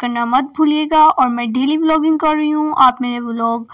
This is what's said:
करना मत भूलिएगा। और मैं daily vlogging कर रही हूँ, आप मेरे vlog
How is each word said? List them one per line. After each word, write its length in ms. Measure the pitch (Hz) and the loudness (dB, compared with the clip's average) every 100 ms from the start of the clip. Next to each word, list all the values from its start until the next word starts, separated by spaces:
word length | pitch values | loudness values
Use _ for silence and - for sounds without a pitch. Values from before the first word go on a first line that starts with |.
करना 240 | 247 240 233 | -8 -4 -2
मत 260 | 254 277 294 | -2 -2 0
भूलिएगा। 480 | 302 302 302 311 | 0 0 0 4
और 240 | 311 - 247 | 4 4 0
मैं 220 | 240 240 | 0 -4
daily 240 | 240 277 311 | -2 0 0
vlogging 400 | 320 311 311 311 | 0 2 2 0
कर 160 | 311 302 | 0 0
रही 140 | 302 | 0
हूँ, 240 | 302 302 - | 0 -2 2
आप 200 | 254 247 | 2 2
मेरे 180 | 247 240 | -6 -6
vlog 480 | 240 233 233 233 233 | -6 -4 -2 -4 -8